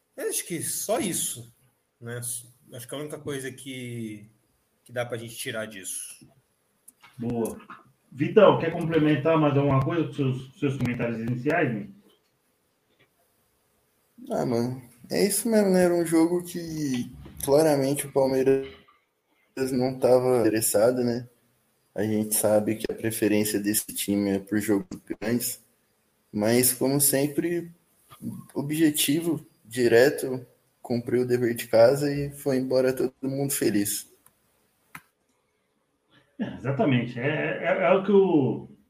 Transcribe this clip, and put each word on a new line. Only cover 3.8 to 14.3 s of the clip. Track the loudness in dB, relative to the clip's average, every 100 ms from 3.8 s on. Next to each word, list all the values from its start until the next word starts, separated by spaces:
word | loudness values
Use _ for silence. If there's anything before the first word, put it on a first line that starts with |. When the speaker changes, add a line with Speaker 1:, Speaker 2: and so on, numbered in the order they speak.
| -10 -10 -10 -12 -18 _ _ _ _ _
Speaker 1:
que | -12
dá | -8 -6
pra | -8
gente | -10 -12
tirar | -10 -8 -8
disso. | -12 -12 -12 -14 -20 -20 _ _ _ _ _ _ _ -20 -10
Speaker 2:
Boa. | -6 -4 -4 -8 -18 -20 _ _ _
Vitão, | -6 2 6 8 6
quer | 0
complementar | -4 0 2 4 2 4 4
mais | 4 4
alguma | 4 2
coisa | 2 -2
com | -2
seus, | -2 -2 -2 -8 -6
seus | -4 -2
comentários | -2 -2 -4 -4
iniciais, | -4 -4 -2 0 0
né? | -2 -8 -16 _ _ _ _ _ _ _ _ _ _ _ _ _ _ _ _ _ _ _ _ _ -18 -8